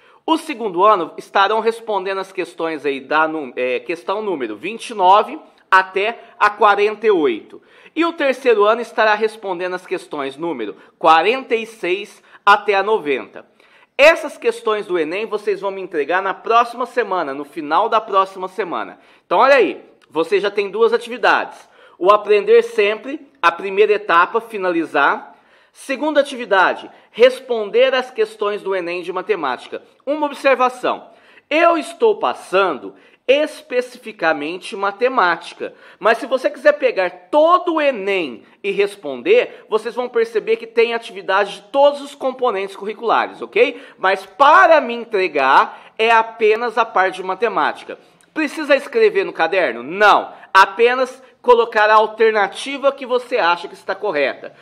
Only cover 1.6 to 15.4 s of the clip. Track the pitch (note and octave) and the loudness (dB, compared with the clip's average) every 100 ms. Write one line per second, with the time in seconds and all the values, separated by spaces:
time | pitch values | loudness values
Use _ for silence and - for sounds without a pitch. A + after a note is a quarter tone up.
1.6 | A3+ A3+ A3 G3 F#3+ F#3+ F#3 F#3 - - | -2 -4 -4 -6 -4 -6 -8 -8 -10 -8
2.6 | E3 D3+ C#3+ C3+ C3+ D3+ D#3+ D#3+ B2+ A#2+ | -6 -4 -6 -6 -2 0 0 -2 -8 -4
3.6 | B2+ B2 - E3 - G#3 G#3 D3+ A2+ G#2+ | -4 -4 -6 -8 -6 -6 -4 -6 -6 -8
4.6 | E3+ A3+ - G#3+ F#3 G#3 A3+ D4+ - _ | -12 -12 -10 2 4 4 2 -8 -18 _
5.6 | _ F#3+ F#3 F#3+ G3 F3+ - - G#3 G#3+ | _ 2 2 -2 -4 -6 -14 -2 -2 4
6.6 | G#3+ G3+ G#3 G#3+ A3 F3+ C#3 G#2+ - F#2+ | 4 4 0 0 0 2 2 -2 -8 -20
7.6 | _ _ - D4+ E4+ E4 C#4 B3+ B3 G#3 | _ _ -8 -2 -2 0 -2 0 2 4
8.6 | G#3 A#3 A#3 - A3 G#3+ A3 - F#3+ F3 | 4 2 -2 0 0 2 -2 -6 -8 -6
9.6 | F3+ F3+ - F3+ - D3+ C3+ C3+ E3+ B2+ | -6 -8 -8 -10 -8 -8 -8 -8 -8 -6
10.6 | G2+ - - - E3 D#3+ F#3+ C4 C4 A3+ | -8 -10 -20 0 4 4 2 -2 -2 -4
11.6 | A3 - F3 G3 G3+ - _ - G#3 G#3 | -6 -8 -6 -6 -8 -20 _ -2 4 4
12.6 | G#3 G3 G3 G3+ D3 B2 F#2+ - - _ | 2 0 0 -2 -2 -4 -6 -18 -20 _
13.6 | _ _ _ - D4+ E4 C#4+ - A#3 A3+ | _ _ _ 4 4 4 -2 -6 -4 -2
14.6 | A3 G#3+ F3+ F3+ D3+ F#3+ G#3+ G#3 | -2 -4 -2 -4 -2 -6 -6 -6